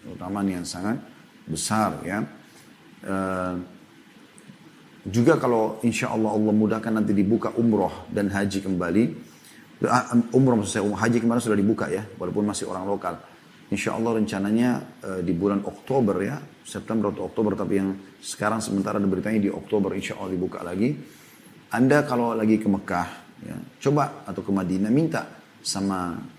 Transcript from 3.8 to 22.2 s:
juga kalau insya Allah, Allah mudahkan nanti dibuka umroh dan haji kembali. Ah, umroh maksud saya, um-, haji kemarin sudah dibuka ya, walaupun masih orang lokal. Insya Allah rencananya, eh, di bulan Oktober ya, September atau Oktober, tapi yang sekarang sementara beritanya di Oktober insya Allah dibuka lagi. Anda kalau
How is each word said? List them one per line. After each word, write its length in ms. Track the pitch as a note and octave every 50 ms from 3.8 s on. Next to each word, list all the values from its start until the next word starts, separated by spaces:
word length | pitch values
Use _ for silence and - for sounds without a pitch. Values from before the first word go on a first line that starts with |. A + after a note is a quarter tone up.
| - - - - - - - - - - - - - - - - - - - - - - - - -
juga 320 | G2+ F#2+ A#2 A#2+ D3+ D#3+ -
kalau 400 | - B2+ A#2+ A2+ A2 A2 A2 - -
insya 240 | A#2 A2 - B2+ A#2+
Allah, 240 | A#2 A2 A2 G#2+ G#2
Allah 160 | G#2+ G#2+ G#2+
mudahkan 400 | G#2 G#2+ A2 G#2+ A2+ A2 A2 A#2
nanti 240 | A2 A2 G#2 G#2 G#2
dibuka 400 | G2 F#2+ G2 A#2 G#2 G#2+ A2 -
umroh 560 | - A#2 A#2 G#2+ G2 F#2 F2 - - - -
dan 160 | - G2+ G2+
haji 320 | G2 G2 G2 G2+ G2+ F#2+ G2
kembali. 440 | F#2+ F#2+ F#2+ F2 F2+ E2+ F2 G#2 A#2+ E3+ E3 - - - - - - - - - - - - - -
Ah, 260 | - A#2 B2 A#2+ - B2 A#2+ A2+ - -
umroh 260 | B2+ C3+ B2+ A#2+ A2
maksud 120 | G2+ F#2 -
saya, 80 | A2+ G2
um-, 140 | G#2 G#2 F#2+
haji 240 | G#2+ A#2 A#2 A#2+
kemarin 180 | A2 A#2 A#2 A#2+
sudah 160 | A#2 A#2 G#2+
dibuka 300 | G2+ G2 G#2+ A2 - G2+ C#2+
ya, 140 | E2+ G2 A2 - - -
walaupun 260 | F#2 F2+ - G#2 G#2 G#2
masih 160 | G2 - -
orang 160 | - F#2 F#2 F#2
lokal. 380 | G2 G2+ G2 F#2+ F2+ E2+ - - - - - - - - - - -
Insya 240 | G2+ G2+ - A2+ -
Allah 240 | A2 A2+ A#2 A#2 A2+
rencananya, 640 | G#2+ G#2+ A2+ G2 G2 G2+ G#2+ A2+ A#2+ B2 A#2+ G#2+ - - - - -
eh, 160 | G2 F#2+ F#2
di 80 | F2 F2+
bulan 320 | F#2 E2+ G2 G2+ G2+ G2
Oktober 560 | G2+ F#2 - - - - C3 C#3 A#2+ G2+ F#2 F2+
ya, 240 | G2 A#2 C3+ D3+ - - - - -
September 480 | - - G2 G2 - A2+ A2+ G#2 G#2 -
atau 160 | - F#2+ F2
Oktober, 240 | - - A2 G#2 F#2+
tapi 240 | G2+ G2+ - G2+ F#2+
yang 160 | G2 G2 G2 G2 - - - -
sekarang 400 | - - - - G#2 G#2+ A2+ A2+
sementara 400 | G#2+ A2 G2 G2 F#2+ G#2 G#2+ G#2+
beritanya 480 | G2+ G2 F#2 F#2 F#2 G#2+ A2 G#2+ G2
di 40 | G2
Oktober 440 | - G2 - - G#2+ G#2 F#2+ F#2+ F#2
insya 240 | G2 - - - -
Allah 160 | F#2+ F#2 F#2+
dibuka 240 | F2+ F2+ F2+ - - -
lagi. 240 | E2+ F2+ F#2+ A2 C3+ D3+ - - - - - - - - - - - - - - -
Anda 320 | - A2+ B2+ C3 C#3+ D3
kalau 320 | C#3+ C#3+ B2+ A#2+